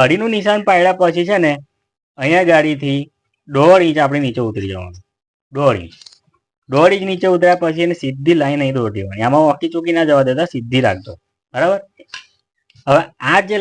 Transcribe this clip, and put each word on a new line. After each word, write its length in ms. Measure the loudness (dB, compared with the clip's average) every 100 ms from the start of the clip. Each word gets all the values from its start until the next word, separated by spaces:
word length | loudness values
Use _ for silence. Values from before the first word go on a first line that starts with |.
અડીનું 300 | 2 0 -2 -2
નિશાન 280 | -2 -2 0
પાડ્યા 320 | 2 2 2
પછી 260 | 0 0 -2
છે 80 | 0 0
ને, 80 | -2 -8 _ _ _ _ -8
અહીંયા 320 | -2 0 4
ગાડીથી 500 | 2 2 -2 -4 -4 -6 _ _ _ -6
દોઢ 360 | 2 6 6 4
ઇંચ 100 | 2
આપણે 160 | 0 0 -4
નીચે 160 | -4 -4
ઉતરી 220 | -4 -8
જવાનું, 260 | -8 -12 -16 _ _ _ _ _
દોઢ 260 | -2 0 0
ઇંચ. 120 | -4 -20 -20 -20 _ _ _ _ -4
દોઢ 240 | 2 4 2
ઇંચ 100 | -2
નીચે 180 | -2 0 2
ઉતર્યા 260 | 2 2
પછી 220 | 0 -2 -2
એને 80 | -4
સીધી 360 | -6 -4 0 2
લાઈન 200 | 0 -2 -2
અહીં 120 | -2
દોરી 160 | -4 -4
દેવાની. 260 | -10 -4 0
આમાં 200 | 2 2
વાંકી 240 | 0 -4
ચૂકી 220 | -4 -2 0
ના 80 | 2
જવા 180 | 2 2
દેતા, 180 | 0 -4
સીધી 300 | -6 -4 0 0
રાખજો, 280 | -2 -8 -20 _ _ _
બરાબર. 260 | -4 -2 -2 -6 _ _ -20 -20 _ _ _ _ _ 0
હવે 140 | 2 0 -6 -2
આ 80 | 0 0
જે 80 | 0